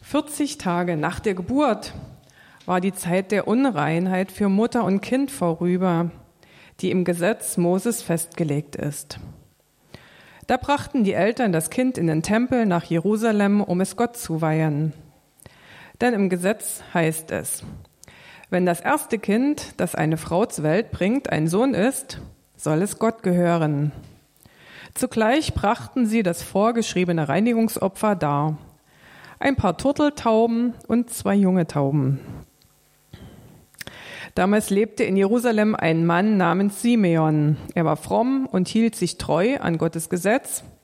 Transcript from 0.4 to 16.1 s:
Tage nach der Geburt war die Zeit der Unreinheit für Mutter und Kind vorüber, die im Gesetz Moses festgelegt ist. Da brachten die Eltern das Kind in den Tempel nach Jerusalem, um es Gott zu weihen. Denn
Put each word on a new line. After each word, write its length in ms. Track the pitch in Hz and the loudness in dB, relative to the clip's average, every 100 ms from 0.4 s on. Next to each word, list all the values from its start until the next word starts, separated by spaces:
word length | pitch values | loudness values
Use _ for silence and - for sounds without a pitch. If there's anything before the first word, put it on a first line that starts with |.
| 285 - | -6 -4
Tage 400 | 190 175 175 165 | -4 -2 -2 -2
nach 240 | 151 - | -2 -2
der 140 | 220 185 | -4 -4
Geburt 580 | 175 262 294 208 - - - - - _ - - - | -2 0 2 0 -6 -14 -16 -20 -20 _ -20 -16 -2
war 160 | 180 | 0
die 100 | 190 | 0
Zeit 400 | 185 170 185 190 | -4 -2 -2 0
der 160 | 202 - | -2 2
Unreinheit 800 | 226 269 185 147 165 185 185 190 | 2 2 2 0 0 0 0 -2
für 200 | - 202 | 0 2
Mutter 340 | 190 240 240 | 2 2 2
und 160 | 185 196 | 2 0
Kind 320 | - 254 277 | 0 -2 -2
vorüber, 800 | - 175 165 175 180 185 165 170 - - _ - - - - | -2 -2 0 0 2 2 2 -2 -6 -20 _ -20 -20 -20 -6
die 100 | 185 | -2
im 140 | 185 180 | 0 0
Gesetz 500 | 175 180 233 - - | 0 0 -2 -4 0
Moses 460 | 170 185 240 226 | 2 2 0 -4
festgelegt 760 | - 165 - - 165 143 151 - | -2 -4 -4 -4 -2 -2 -4 -8
ist. 460 | 147 147 - - - - _ _ _ _ _ - - - - - - | -6 -8 -14 -16 -18 -20 _ _ _ _ _ -20 -20 -20 -20 -20 -4
Da 100 | 254 | -4
brachten 480 | - 285 - 277 196 | 0 -2 0 0 2
die 80 | |
Eltern 400 | 135 196 240 233 | 2 0 2 0
das 160 | 165 160 | 0 -2
Kind 280 | - 254 254 | -2 -2 0
in 100 | 165 | 0
den 160 | 156 | 0
Tempel 420 | 165 220 247 254 220 | 0 0 2 2 2
nach 180 | 175 | 0
Jerusalem, 760 | - 165 185 214 226 208 202 208 | 0 -2 0 0 2 2 4 2
um 180 | 202 175 | 2 0
es 160 | 190 - | -2 -2
Gott 220 | 233 - | -4 -4
zu 240 | - 160 | -6 -2
weihen. 500 | 160 156 156 147 156 143 - _ _ _ - - - - - _ | 0 2 0 0 -2 -4 -20 _ _ _ -20 -20 -20 -20 -20 _
Denn 140 | 247 | 0